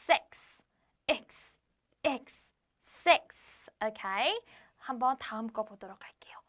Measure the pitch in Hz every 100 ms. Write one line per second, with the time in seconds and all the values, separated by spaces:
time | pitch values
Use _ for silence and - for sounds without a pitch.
0 | - 330 - - - - _ _ _ _
1 | - 311 - - - - _ _ _ _
2 | - 262 - - - _ _ _ - -
3 | - 320 - - - - - _ 220 214
4 | 196 196 269 453 - - - _ - 254
5 | 254 262 - 220 226 220 214 202 190 196
6 | - _ - -